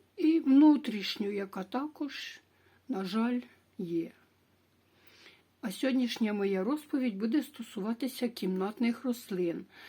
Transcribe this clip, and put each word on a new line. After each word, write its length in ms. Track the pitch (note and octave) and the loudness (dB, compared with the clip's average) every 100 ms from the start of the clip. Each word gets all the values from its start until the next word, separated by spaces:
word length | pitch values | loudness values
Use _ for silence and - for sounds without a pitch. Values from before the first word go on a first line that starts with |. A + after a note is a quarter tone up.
| - - | -14 0
і 220 | D#4 E4 | 2 4
внутрішню, 920 | C#4 C#4 D4+ C#4+ - G#3+ F#3+ - G3+ | 6 10 10 8 2 -4 -4 -4 -4
яка 320 | G3+ G3 G3 | -4 -6 -8
також, 760 | F#3+ B3+ D4+ - C#4+ - - - _ _ _ _ - | -6 -6 -6 -6 -8 -8 -12 -14 _ _ _ _ -8
на 180 | F#3+ F#3 | -6 -2
жаль, 360 | A3 A#3+ B3 - _ _ - | -2 0 -2 -6 _ _ -10
є. 340 | F3 E3+ E3+ - _ _ _ _ _ _ _ _ - - - - _ _ | -4 -4 -4 -10 _ _ _ _ _ _ _ _ -20 -20 -20 -20 _ _
А 100 | A3 | -10
сьогоднішня 640 | - C4+ C4 A#3+ - G#3+ | -4 0 0 0 0 -2
моя 300 | G#3 G3 F#3+ | 0 0 0
розповідь 540 | G3+ D4+ - C#4 B3+ F#3+ | 0 -4 -4 -2 -2 -2
буде 260 | A3+ D4+ | 0 0
стосуватися 840 | - - A3+ G#3 G#3 A#3 B3+ - A#3+ | -2 -8 -12 -6 -6 -4 -6 -4 -6
кімнатних 760 | - F#3 F#3 G3 - A#3 A#3 B3+ | -4 -4 -2 -2 0 0 0 -4
рослин, 600 | A#3+ - F#3 E3+ - - - | -6 -6 -4 -2 -4 -10 -18